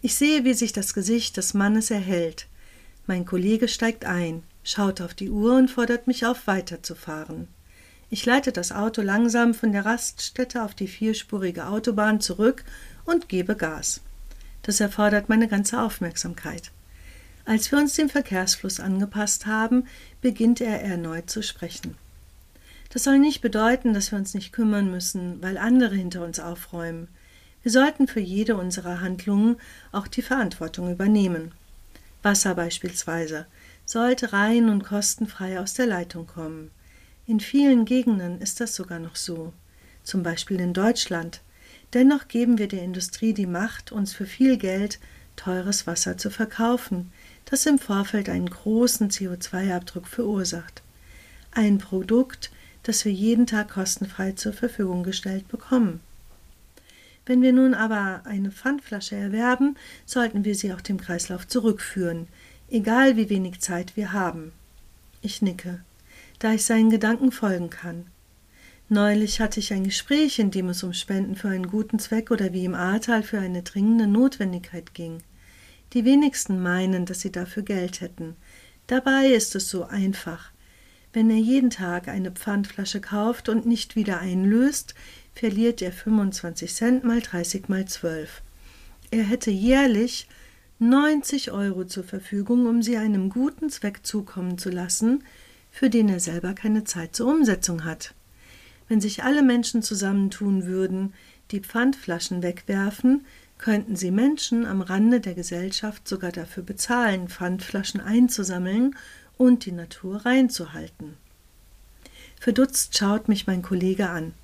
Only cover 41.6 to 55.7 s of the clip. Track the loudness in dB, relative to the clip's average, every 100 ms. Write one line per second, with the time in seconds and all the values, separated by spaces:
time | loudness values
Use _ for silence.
41.6 | -20 -20 _ 6 6 6 0 0 4 4
42.6 | 2 -4 -6 -6 -8 -2 -2 0 -2 -2
43.6 | -4 -6 -10 -4 -4 -4 -10 2 4 4
44.6 | 0 -2 -4 -6 -16 -20 -20 -12 -4 -4
45.6 | -2 -4 -4 -4 -4 -4 -8 -4 -6 0
46.6 | 0 0 -2 -6 -6 -14 -20 -20 -4 0
47.6 | 4 2 2 -2 0 -2 -2 -2 -4 -6
48.6 | 0 2 4 2 0 -2 -6 -6 -8 -4
49.6 | -2 -2 -6 -12 -12 -6 -4 -2 -4 -6
50.6 | -10 -20 -20 -20 -20 -20 -20 -20 -8 2
51.6 | 4 4 2 -6 2 2 2 -2 -16 -16
52.6 | -20 -12 -4 -2 0 0 2 4 4 2
53.6 | -2 -4 -4 -4 -6 -4 -6 -4 -6 -4
54.6 | -6 -2 -2 -2 -4 -4 -4 -6 -6 -12
55.6 | 0